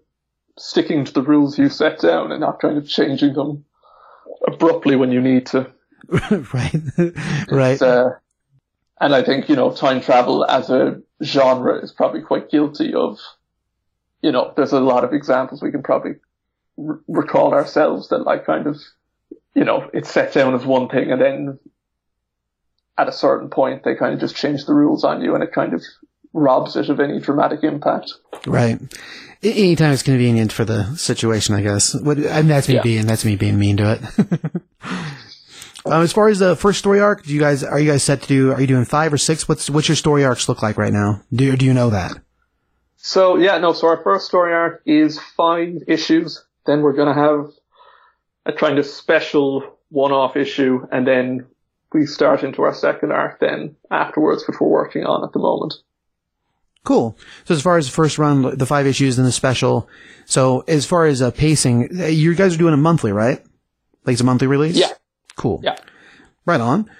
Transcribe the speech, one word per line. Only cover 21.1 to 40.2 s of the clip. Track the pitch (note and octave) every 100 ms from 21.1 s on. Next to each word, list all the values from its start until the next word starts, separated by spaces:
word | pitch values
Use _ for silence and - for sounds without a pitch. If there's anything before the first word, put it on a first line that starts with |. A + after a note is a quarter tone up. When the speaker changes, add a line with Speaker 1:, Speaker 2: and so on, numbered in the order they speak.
Speaker 1:
and | C3
then | C3+ C#3 C#3 C3+ - _ _ _ _ _ _ _ _ _ _ _ _ -
at | C3
a |
certain | - - - C#3+
point | D3+ C3 C3+
they | -
kind | - C3+
of | C#3+
just | E3 -
change | D3 C#3+
the | -
rules | D3 D3+ D3+
on | C#3+ D3+
you | -
and | -
it | -
kind | C3+ -
of | E2+ - _ _ _ _
robs | D#3+ C#3 C3 C#3 C#3+
it | D3
of | C#3+
any | C#3+ C#3
dramatic | D3 D3 C#3+ D3+
impact. | D#3 D3 C#3 A2+ - - - - -
Speaker 2:
Right. | B2 A#2 - C3+ - - - - -
A-, | G#3
anytime | G3+ F#3 D#3+ D#3
it's | C3
convenient | C#3+ B2+ B2 A2+ G#2+
for | -
the | G#2+ A2 G2 D#3+
situation, | - A#2 A2+ G#2+ -
I | G2+
guess. | G2+ G2+ - C#3
What, | D3 D3
and | - D#3 D#3
that's | C#3+ C3+
me | B2
Speaker 1:
Yeah. |
Speaker 2:
being, | A#2 A2 A2
that's | A2 A2+
me | G2+
being | G#2 G2+
mean | G2+ G2+
to | G#2
it. | A2+ - - - E3 D#3 F3 _ _
<laughs> | - F#3 D3+ C#3 - - - - - -
Um, | C#3+ D#3+
as | E3+
far | G#3+ G#3+
as | G3
the | F#3 D#3+
first | G3+ F#3+
story | G3+ G3+
arc, | G#3 G3+
do | C#3+
you | D3
guys, | D3 C#3
are | - C#3+
you | D3+
guys | C#3+
set | - C#3
to | -
do, | C3+ C3
are | B2+
you | C3+
doing | B2+
five | A#2 D3 D#3+
or | D3
six? | - D#3+ -
What's, | D3+ -
what's | D3+ D3
your |
story | D3 D#3 D3